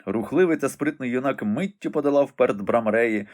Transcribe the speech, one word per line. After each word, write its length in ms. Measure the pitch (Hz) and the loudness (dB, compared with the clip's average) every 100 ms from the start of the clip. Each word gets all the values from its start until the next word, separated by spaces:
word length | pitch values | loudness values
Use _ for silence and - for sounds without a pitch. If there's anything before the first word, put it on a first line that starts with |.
| - | -6
Рухливий 500 | 104 107 143 180 151 | -4 -2 2 2 2
та 120 | 135 | -2
спритний 420 | - 147 147 127 | -2 -4 -4 -4
юнак 320 | 123 135 131 | -2 -2 -2
миттю 480 | 107 113 196 - 160 | -2 -2 -4 -6 -6
подолав 360 | 156 143 143 143 | -2 0 2 0
вперед 340 | - 123 104 | 2 0 2
брам 280 | 98 117 110 | 0 0 2
реї 380 | 110 117 110 101 | 2 2 0 -6